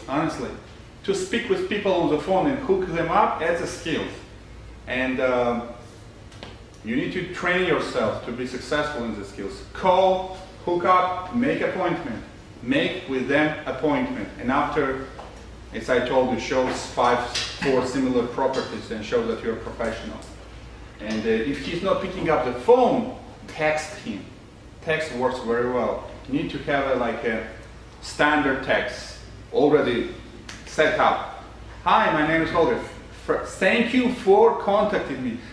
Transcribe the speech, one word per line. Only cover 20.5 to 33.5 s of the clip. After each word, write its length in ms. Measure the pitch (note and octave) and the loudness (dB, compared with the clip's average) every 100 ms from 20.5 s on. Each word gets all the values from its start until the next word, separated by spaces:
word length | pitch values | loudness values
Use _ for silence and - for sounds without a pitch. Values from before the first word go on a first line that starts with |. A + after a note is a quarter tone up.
| - - - - - | -16 -16 -16 -18 -12
And, 260 | G#2+ A2 A2+ | -6 -2 2
uh, 20 | |
if 380 | A2 C#3 - - | 2 0 -4 -4
he's 160 | F3 | -2
not 180 | F#3+ - | 0 0
picking 300 | F#3+ F3+ E3 | -2 -2 2
up 140 | C#3+ | 2
the 80 | B2 | 2
phone, 640 | - - B3+ A#3 - - - - - - | 0 6 6 6 2 -2 -6 -14 -18 -12
text 500 | - D#3 - - - | -2 0 0 -4 -10
him. 200 | A#2 G2 - - - - - - | -8 -8 -10 -18 -20 -20 -20 -10
Text 280 | E3 D#3 - B2 | -2 -2 -2 0
works 240 | B2 - | 0 0
very 280 | A2 A#2+ B2 | 0 0 2
well. 320 | B2 G#2+ - - - - | 0 0 -2 -6 -14 -4
You 60 | C#3+ | -2
need 100 | - | -2
to 60 | C#3+ | -4
have 340 | - C#3 C3 | 0 0 2
a, 20 | |
like, 300 | B2 A#2 A2+ | 2 0 -2
a 200 | A#2+ A2 A2 - - - - - | -2 -2 -4 -12 -16 -18 -20 -16
standard 600 | - - D3 D3+ C#3 C3+ | -8 0 2 4 2 0
text 560 | C3 G#2+ G#2 - - - - - - | 2 0 0 -6 -12 -14 -16 -16 -4
already 600 | - C#3+ D3 A#2+ A#2 - - - - - - - | 2 6 6 4 0 -2 -6 -14 -16 -16 -16 -6
set 340 | - D3 - | 2 2 4
up. 420 | B2 - - - - - - - | 4 2 -4 -12 -16 -16 -16 -4
"Hi, 280 | F3+ G#3+ G3 | 4 4 4
my 120 | D3+ D3+ | 2 2
name 160 | E3 | 2
is 80 | D#3+ | 2
Holger. 280 | E3+ C#3+ A2+ - - - - - | 2 2 2 -4 -12 -16 -8 -2
F-, 200 | D3+ - | -2 -2